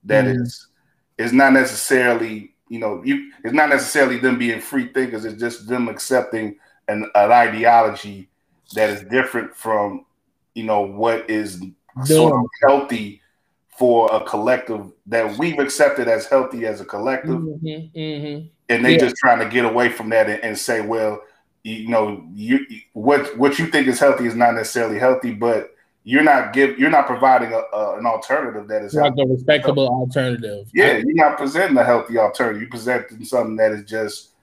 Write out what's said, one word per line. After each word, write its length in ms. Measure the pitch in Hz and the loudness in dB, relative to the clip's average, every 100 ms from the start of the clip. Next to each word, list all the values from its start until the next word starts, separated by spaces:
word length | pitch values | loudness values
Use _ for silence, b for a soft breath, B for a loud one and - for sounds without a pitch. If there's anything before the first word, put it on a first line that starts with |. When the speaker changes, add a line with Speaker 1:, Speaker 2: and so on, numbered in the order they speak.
Speaker 1:
That 200 | 101 107 127 | 2 2 2
Speaker 2:
Mm. 140 | 127 | -2
Speaker 1:
is, 260 | 120 - _ _ _ _ _ - | -4 -10 _ _ _ _ _ -6
is 140 | 113 | 0
not 200 | 127 135 | 4 6
necessarily, 1000 | 135 127 110 - 131 123 117 113 107 101 _ _ | 6 2 -4 0 2 2 0 -2 -8 -14 _ _
you 100 | 117 | -6
know, 240 | 110 101 | -6 -4
you, 280 | 123 139 - B | -2 -4 -4 B
it's 100 | - | -2
not 140 | 143 151 | 2 4
necessarily 500 | 139 131 151 135 120 | 2 0 2 2 2
them 200 | 127 120 | 0 0
being 220 | 120 113 | -2 -4
free 280 | - 139 120 | -4 -6 -4
thinkers. 320 | 131 127 110 | -4 -4 -4
It's 160 | 110 104 | -10 -6
just 280 | 120 117 104 | -8 -8 -6
them 200 | 127 120 | -4 -4
accepting 680 | 107 - 131 - 113 107 104 b b - | -6 -2 -2 0 -6 -8 -10 b b -8
an, 160 | 104 110 | -6 0
an 180 | 104 104 | 2 6
ideology 960 | 120 117 107 117 120 110 98 104 98 92 _ _ _ _ | 6 4 2 4 4 4 -2 -14 -16 -20 _ _ _ _
that 160 | 110 107 | -2 -2
is 120 | 101 | -2
different 500 | 92 123 131 120 110 | -2 -2 0 -4 -8
from, 500 | - 110 107 104 92 _ _ _ _ _ | -10 -2 0 -2 -6 _ _ _ _ _
you 100 | - | -12
know, 160 | 110 104 | -2 -2
what 460 | 98 101 117 113 113 | -2 -2 0 0 -2
is 300 | 107 104 90 95 _ _ 127 | -6 -6 -10 -18 _ _ -10
sort 280 | 131 156 156 | 0 4 4
of 60 | 135 | 2
Speaker 2:
Them. 80 | 120 - | -2 2
Speaker 1:
healthy 580 | 139 139 139 117 104 98 _ _ _ _ _ - | 4 4 0 -6 -8 -14 _ _ _ _ _ -2
for 360 | 127 117 110 | 2 4 2
a 120 | 110 | 0
collective 680 | - 107 110 123 - 107 98 _ - | -4 -4 -2 -2 -2 -10 -10 _ -4
that 320 | 113 110 104 | -2 -2 -4
we've 200 | 170 147 | -4 -2
accepted 500 | 139 - 147 139 120 | -4 2 2 2 0
as 180 | 113 - | -2 2
healthy 400 | 139 127 120 113 | 0 0 -6 -6
as 140 | 101 | -8
a 40 | |
collective. 540 | - 104 117 131 156 165 | -10 -6 -4 -4 -4 -6
Speaker 2:
Mm-hmm, 600 | 160 151 156 156 160 160 | -6 -8 -10 -10 -14 -12
mm-hmm. 480 | 156 147 147 147 160 _ - | -10 -8 -10 -12 -14 _ -4
Speaker 1:
And 140 | 117 | 0
they 80 | 123 | 4
Speaker 2:
Yeah. 40 | 123 | 4
Speaker 1:
just 180 | 123 120 | 4 2
trying 220 | 131 117 | 2 2
to 100 | 107 | 2
get 160 | 120 | 0
away 240 | 117 120 123 | 0 2 0
from 220 | 117 107 | -2 -2
that 180 | 113 107 | 2 2
and, 140 | 104 | 0
and 160 | 117 104 | -6 -6
say, 240 | - 117 | -4 -4
"Well, 400 | 104 113 107 104 b b b _ | -2 -2 -2 -4 b b b _
you 260 | 110 110 110 | -12 -10 -2
know, 340 | 117 104 101 82 | 0 0 -6 -14
you, 320 | 98 110 135 139 107 - | -14 0 0 -2 -16 -16
what, 460 | - 113 143 - 120 | -4 2 2 0 0
what 200 | 139 143 | 0 2
you 80 | 165 | 0
think 180 | 151 131 | 0 0
is 120 | 117 | 2
healthy 280 | 143 127 120 | 2 2 -2
is 80 | |
not 200 | 113 120 | 2 2
necessarily 440 | 113 107 123 113 104 | 2 -4 -4 -2 2
healthy," 340 | 127 127 123 | 2 2 -2
but 380 | 104 117 110 - _ _ _ | -4 -2 -2 -4 _ _ _
you're 180 | - 135 | -2 2
not 280 | 156 139 107 | 4 4 2
give-, 260 | 135 139 123 | 2 0 2
you're 120 | 151 | 2
not 160 | 147 131 | 4 2
providing 460 | 120 131 127 113 | 2 4 4 2
a, 80 | 113 113 | -4 -4
a, 220 | 104 104 107 | -4 -4 -2
an 60 | |
alternative 640 | 117 110 - 139 131 107 104 | -4 -4 -2 -4 -4 -10 -6
that 140 | 107 | -6
is 100 | 104 | -4
Speaker 2:
Like 220 | 123 143 131 | 0 0 2
Speaker 1:
healthy. 60 | |
Speaker 2:
a 40 | 131 | 0
respectable 600 | 127 127 151 - 143 131 | 0 2 2 2 2 0
alternative. 760 | 127 127 139 127 120 110 101 104 | 0 -2 -2 -2 -4 -8 -12 -6
Speaker 1:
Yeah, 120 | - 202 | 2 4
Speaker 2:
I 100 | 113 | 4
Speaker 1:
you're 160 | 123 | 0
not 240 | 165 - - | 4 2 2
presenting 400 | 139 156 190 135 | -4 0 2 4
a 60 | |
healthy 340 | 120 120 113 113 | 4 2 2 0
alternative. 420 | 107 - 120 107 | 0 2 -2 -2
You're 100 | 117 | -10
presenting 540 | 117 113 123 - 113 | -8 -4 -4 -4 -18
something 320 | 107 127 110 110 | -4 -2 -2 2
that 160 | 110 | 2
is 120 | 107 | 0
just 460 | 104 110 107 - - _ | -8 -6 -6 -8 -18 _